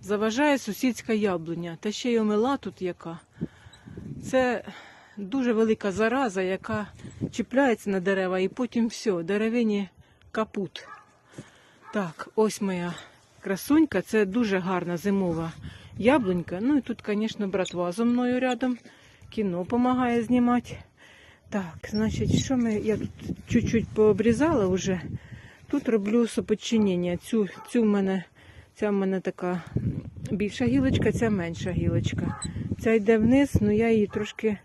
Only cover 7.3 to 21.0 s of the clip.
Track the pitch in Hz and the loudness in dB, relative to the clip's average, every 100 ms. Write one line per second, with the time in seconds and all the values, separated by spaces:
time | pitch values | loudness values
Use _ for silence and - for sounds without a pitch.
7.3 | - 220 247 277 220 - 190 180 196 185 | -4 -2 2 2 2 0 0 2 0 0
8.3 | 185 190 - 247 240 233 - 233 175 165 | 0 -2 -2 -2 0 -2 -2 -2 -2 0
9.3 | 202 220 240 220 202 190 _ - _ - | 0 0 2 2 0 -2 _ -20 _ -10
10.3 | - 220 - 180 - - - - _ _ | -6 -4 -4 -6 -10 -18 -20 -20 _ _
11.3 | - - _ _ _ - 214 180 151 - | -20 -20 _ _ _ -8 -6 -6 -8 -8
12.3 | - 220 - 196 180 175 165 - - _ | 0 0 0 -4 -2 -4 -8 -16 -20 _
13.3 | _ 196 190 - 294 311 190 - 220 202 | _ -6 -6 2 4 4 2 0 2 2
14.3 | 208 226 190 180 180 175 175 196 196 185 | 2 2 0 0 -2 -2 -2 0 0 0
15.3 | 160 165 - - - - - 202 294 202 | -2 -4 -8 -16 -16 -18 0 4 4 2
16.3 | 180 160 175 233 294 - 233 - 208 220 | -2 -2 -2 2 2 0 -8 -2 -2 -2
17.3 | - 202 190 180 170 175 180 233 240 247 | -2 -2 0 -2 -2 -4 0 2 2 0
18.3 | 247 254 247 254 240 - - - - - | 0 0 0 -2 -2 -8 -20 -20 -20 -12
19.3 | - 208 175 180 240 247 254 254 240 220 | -4 -2 -2 -2 2 2 2 2 0 2
20.3 | 247 240 240 - - - _ | 2 4 2 -2 -16 -18 _